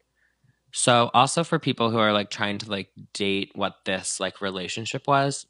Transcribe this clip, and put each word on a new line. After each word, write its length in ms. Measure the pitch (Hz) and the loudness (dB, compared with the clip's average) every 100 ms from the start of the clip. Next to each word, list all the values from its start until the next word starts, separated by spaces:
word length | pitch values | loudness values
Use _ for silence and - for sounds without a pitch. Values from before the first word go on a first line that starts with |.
| _ _ _ _ _ _ _ | _ _ _ _ _ _ _
So 380 | - - 120 120 | 0 4 6 6
also 280 | 120 135 - | 4 4 2
for 160 | 165 160 | 0 -2
people 320 | 139 - 117 | 0 0 0
who 80 | 113 | 4
are, 140 | 107 | 4
like, 180 | 104 101 | 4 0
trying 280 | - 104 101 | -4 -4 -4
to, 120 | 104 | -6
like, 200 | 101 95 - 101 | -8 -8 -16 -12
date 400 | - 101 98 98 | -4 -2 0 -4
what 300 | 101 95 - | -4 -6 -4
this, 360 | - 95 - - | -6 -4 -4 -6
like, 200 | 95 - | -6 -6
relationship 680 | 98 95 87 117 110 139 - | -6 -6 -8 -8 -8 -6 0
was, 380 | 139 139 - | 0 0 -4